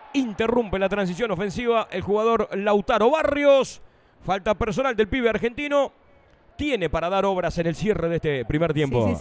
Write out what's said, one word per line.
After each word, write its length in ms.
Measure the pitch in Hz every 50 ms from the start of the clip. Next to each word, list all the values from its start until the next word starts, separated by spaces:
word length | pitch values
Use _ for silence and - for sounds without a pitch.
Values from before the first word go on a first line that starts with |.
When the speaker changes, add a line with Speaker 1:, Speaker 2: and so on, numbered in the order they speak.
| - -
Speaker 1:
Interrumpe 680 | - 285 262 226 196 - 220 226 240 247 233 190 160
la 120 | 190 196 190
transición 420 | 196 208 196 175 180 160 240 226
ofensiva 560 | 185 160 208 202 147 214 247 233 233 226 196 -
el 100 | - 190
jugador 480 | - - 208 214 220 233 233 220 214 - -
Lautaro 520 | 196 202 214 208 208 - - 240 208 208 240
Barrios. 720 | 302 320 302 294 285 285 285 285 277 269 247 - - - - - _ _ _ _ _ _
Falta 320 | - 165 185 202 180 220 208
personal 440 | - 233 220 170 220 269 269 247
del 100 | 202 220
pibe 220 | 190 - 269 240 226
argentino. 640 | 214 208 180 247 240 254 294 285 285 285 269 - - _ _ _ _ _ _ _ _ _ _ - _
Tiene 320 | - 285 302 269 208 170 156
para 200 | - 165 160 175
dar 160 | 190 196 190
obras 320 | 196 196 180 170 165 151
en 100 | 175 170
el 80 | 170 160
cierre 320 | - 160 214 202 165 165
de 80 | 170 170
este 300 | 160 - 156 143 131 120
primer 280 | 107 143 151 170 165 151
tiempo. 320 | 151 151 139 127 120 113
Speaker 2:
Sí, 80 | - -
sí, 40 | -